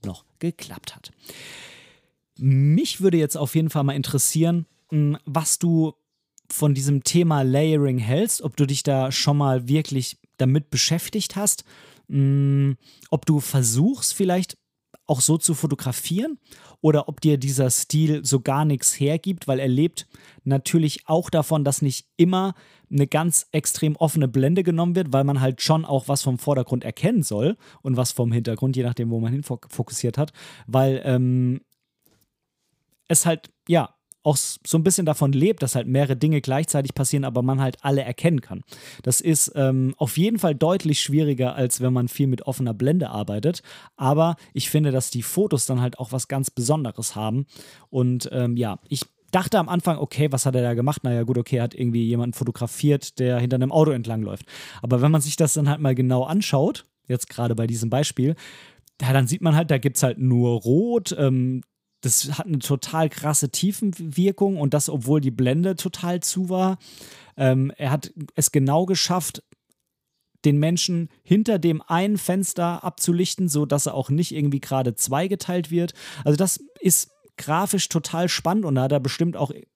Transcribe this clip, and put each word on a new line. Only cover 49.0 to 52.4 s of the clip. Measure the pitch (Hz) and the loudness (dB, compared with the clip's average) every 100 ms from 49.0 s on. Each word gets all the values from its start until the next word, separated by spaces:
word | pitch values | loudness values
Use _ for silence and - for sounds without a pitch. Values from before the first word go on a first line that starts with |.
| - _ _ | -8 _ _
dachte | 180 175 208 | -2 0 0
am | 160 | 0
Anfang, | 175 180 151 | -2 -2 -2
okay, | 143 - 151 | -4 0 0
was | 135 139 | 0 0
hat | 127 | 0
er | |
da | 120 | 0
gemacht? | 117 127 151 | 0 0 -2
Naja, | 127 120 | -2 -2
gut, | 117 123 | 0 -2
okay, | 117 127 | 0 -2
er | |
hat | 120 | -2
irgendwie | - 120 117 113 | -2 -2 0 0
jemanden | 120 120 | 0 -2
fotografiert, | - | -4